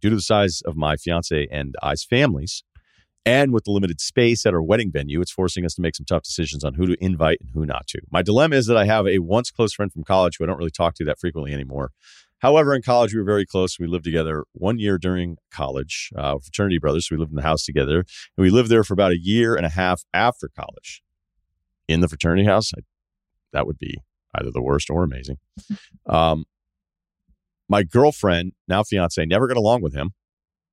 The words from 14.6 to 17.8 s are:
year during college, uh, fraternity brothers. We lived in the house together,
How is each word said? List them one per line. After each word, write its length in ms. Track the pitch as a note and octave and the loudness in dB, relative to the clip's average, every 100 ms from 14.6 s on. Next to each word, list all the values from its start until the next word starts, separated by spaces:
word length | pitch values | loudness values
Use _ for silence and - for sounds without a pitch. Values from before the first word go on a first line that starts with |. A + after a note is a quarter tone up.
| F#2+ A#2 | -4 -2
year 200 | G#2 F#2 | 0 0
during 380 | F#2 F#2 F2 D#2+ _ | 0 -2 -4 -10 _
college, 600 | - C#2 C2+ C#2+ - - - | -8 -6 -6 -8 -10 -10 -6
uh, 220 | C#2+ C#2+ | -4 -4
fraternity 400 | - - G2+ E2+ | -6 -2 0 0
brothers. 320 | D2+ D#2+ - | 0 0 -2
We 80 | D#2 | -4
lived 140 | D#2 | -4
in 40 | D2+ | -2
the 60 | |
house 220 | D#2 D#2 | 0 -2
together, 340 | - C#2+ | -2 -2